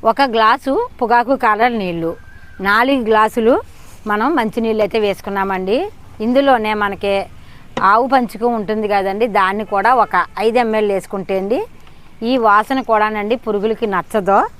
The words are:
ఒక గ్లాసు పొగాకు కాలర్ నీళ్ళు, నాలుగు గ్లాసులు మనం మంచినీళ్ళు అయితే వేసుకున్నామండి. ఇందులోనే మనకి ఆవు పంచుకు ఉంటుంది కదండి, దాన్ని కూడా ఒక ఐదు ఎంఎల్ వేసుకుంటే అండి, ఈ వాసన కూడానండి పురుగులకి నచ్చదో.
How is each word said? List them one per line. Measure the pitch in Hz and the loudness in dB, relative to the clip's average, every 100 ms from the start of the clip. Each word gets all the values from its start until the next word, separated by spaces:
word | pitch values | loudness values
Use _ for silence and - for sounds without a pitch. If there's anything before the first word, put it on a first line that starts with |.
| 233 | -2
ఒక | - 277 | 0 0
గ్లాసు | 226 220 254 - 285 480 - | 2 2 2 0 -2 -4 -6
పొగాకు | 233 240 233 269 | 0 0 2 0
కాలర్ | 240 214 247 233 | 2 2 0 0
నీళ్ళు, | 190 170 165 175 - - - - 190 | -4 -4 -4 -6 -14 -20 -20 -6 0
నాలుగు | 208 254 277 220 | 2 2 0 2
గ్లాసులు | 220 220 240 220 311 - - - - - | 2 2 2 2 2 0 -18 -20 -14 -4
మనం | 208 233 320 | -2 0 0
మంచినీళ్ళు | 220 - 226 220 208 | -2 -2 -2 0 0
అయితే | 226 208 | 0 -2
వేసుకున్నామండి. | 185 - 196 196 190 185 240 403 - - - 220 | -2 -6 -4 -2 -2 -2 -2 -2 -10 -20 -8 0
ఇందులోనే | 254 277 254 214 214 | 2 4 2 0 -2
మనకి | 202 190 202 196 190 - - - - - 190 | -2 -2 -2 -2 -4 -14 -20 -20 -12 -2 2
ఆవు | 214 262 | 4 4
పంచుకు | 262 240 208 240 233 | 2 0 -4 -2 -2
ఉంటుంది | 196 214 208 | -4 -4 0
కదండి, | 202 196 196 233 208 | 0 -2 -2 0 0
దాన్ని | 190 196 208 | 0 -2 -4
కూడా | 202 202 254 | 0 2 2
ఒక | 208 185 170 - 214 | 2 0 -2 -2 0
ఐదు | 233 | 0
ఎంఎల్ | 233 214 208 | 0 0 0
వేసుకుంటే | 196 180 196 180 190 | -2 -4 -10 -4 -4
అండి, | 196 262 453 - - - - - 226 | -2 -4 -4 -12 -20 -20 -20 -8 -2
ఈ | 254 226 | 2 4
వాసన | 208 220 269 247 | 4 2 -4 0
కూడానండి | 220 214 214 208 240 | 0 0 -2 -4 -4
పురుగులకి | - 202 214 220 226 | -2 -2 -2 -2 -2
నచ్చదో. | 190 170 220 190 196 - | -4 -2 -4 2 2 2